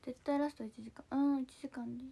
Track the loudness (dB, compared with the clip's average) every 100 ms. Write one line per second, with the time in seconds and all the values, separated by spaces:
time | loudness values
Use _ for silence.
0 | -8 -6 0 2 2 -2 -10 -8 -14 -14
1 | -4 2 4 4 0 -6 -10 -6 -6 -6
2 | -10